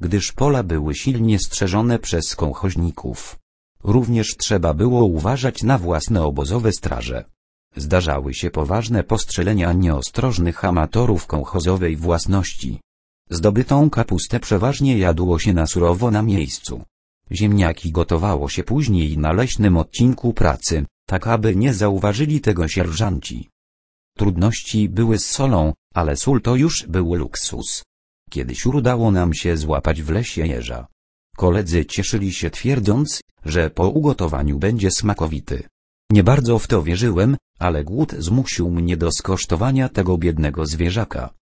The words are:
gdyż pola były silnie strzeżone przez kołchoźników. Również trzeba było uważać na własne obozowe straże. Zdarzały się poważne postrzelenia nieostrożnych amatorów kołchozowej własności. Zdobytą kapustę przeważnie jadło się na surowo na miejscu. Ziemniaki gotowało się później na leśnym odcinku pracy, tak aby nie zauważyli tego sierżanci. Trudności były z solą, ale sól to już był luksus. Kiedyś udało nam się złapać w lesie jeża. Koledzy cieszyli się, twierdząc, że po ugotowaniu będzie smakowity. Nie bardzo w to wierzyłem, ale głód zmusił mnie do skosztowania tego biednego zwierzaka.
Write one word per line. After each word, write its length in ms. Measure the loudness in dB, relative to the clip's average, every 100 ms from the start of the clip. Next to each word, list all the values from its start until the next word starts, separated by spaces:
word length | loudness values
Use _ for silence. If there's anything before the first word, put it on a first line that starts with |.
gdyż 320 | -2 -2 -2
pola 300 | 0 2 2
były 320 | 0 -2 -2
silnie 440 | -4 -2 0 2 2
strzeżone 600 | 0 -2 0 0 2 0
przez 380 | -2 -4 -2 -4
kołchoźników. 1000 | -4 -2 -4 -2 -4 -4 -10 -10 -14 -18 _ _ _ _
Również 520 | 2 2 2 0 -2 -4
trzeba 380 | -2 0 0
było 300 | 2 2 4
uważać 580 | 4 2 -2 -2 -2 -2
na 160 | 0 0
własne 440 | 0 -2 0 0
obozowe 500 | 0 -2 -2 0 0
straże. 520 | -2 -4 -6 -6 -10 -12 _ _ _ _ -8
Zdarzały 580 | 0 0 0 -2 -4
się 160 | -6 -4
poważne 540 | -4 -2 -2 0 -2
postrzelenia 680 | 0 -2 -2 -2 0 2 2
nieostrożnych 920 | 2 2 0 -4 -2 -2 0 -2 -2
amatorów 640 | 0 0 0 0 2 0 -2
kołchozowej 680 | -6 -4 -2 0 0 0 -2
własności. 840 | 0 0 0 0 0 -4 -6 -10 -14 _ _ _ -10
Zdobytą 600 | 0 2 2 2 4 4
kapustę 500 | 2 -2 -2 -2 -4
przeważnie 580 | 0 0 0 0 2 2
jadło 400 | 2 2 2 2
się 140 | 2
na 140 | 2 2
surowo 440 | 2 2 2 2
na 120 | 2
miejscu. 640 | 2 0 -2 -6 -10 -12 -14 _ _ _ -10
Ziemniaki 600 | -2 2 4 2 0 -4
gotowało 560 | -2 0 0 0 -2 -2
się 160 | -4
później 540 | -2 0 2 2 2 0
na 140 | 0
leśnym 440 | 2 0 2 4 4
odcinku 560 | 2 2 2 2 0
pracy, 540 | 2 2 2 -2 -2 -4 _ -6
tak 200 | -4 0
aby 300 | 0 2 2
nie 180 | 2
zauważyli 640 | 2 0 2 0 0 0 0
tego 280 | 0 0 0
sierżanci. 800 | 0 -2 0 -2 -2 -6 -12 -14 _ _ _ _ _ _ -2
Trudności 720 | 0 2 0 0 -4 -2 0
były 300 | 2 2 2
z 80 | 0
solą, 460 | 0 2 2 2 -2 _
ale 220 | -4 -2 0
sól 260 | 2 2
to 140 | 2 2
już 300 | 2 0 -2
był 260 | -2 0
luksus. 680 | -2 -4 -4 -4 -4 -8 -8 -10 _ _ _ -10
Kiedyś 360 | -8 -6 -2 0
udało 440 | 2 2 2 2
nam 240 | 4 2
się 220 | 0 -2 -2
złapać 460 | 0 -2 0 -2
w 80 | -2
lesie 360 | -2 -2 -4 -4
jeża. 400 | -4 -8 -12 -14 _ _ _ _ 0
Koledzy 480 | 2 2 2 0
cieszyli 480 | 0 -4 -2 -2 -2
się, 180 | -4 -6
twierdząc, 720 | -4 -2 0 2 2 0 -6 -10 _
że 260 | -2 0 0
po 180 | 0 0
ugotowaniu 720 | 2 0 0 -2 -2 -2 0
będzie 320 | 0 0 0
smakowity. 720 | 0 -2 -2 -2 -4 -6 -10 -10 _ _ _ 4
Nie 120 | 6
bardzo 340 | 6 6 4 0
w 80 | 2
to 160 | 0
wierzyłem, 540 | 0 0 0 2 2 0 _ -6
ale 260 | -2 -2
głód 280 | -4 -2 -4 -2
zmusił 520 | 0 0 0 -2 -2
mnie 260 | 0 0 0
do 160 | 0
skosztowania 760 | 0 -2 -2 0 0 0 0 0
tego 300 | 0 0 2
biednego 480 | 0 0 -2 -2 -4
zwierzaka. 640 | -2 -2 -2 -4 -8 -10 -14 _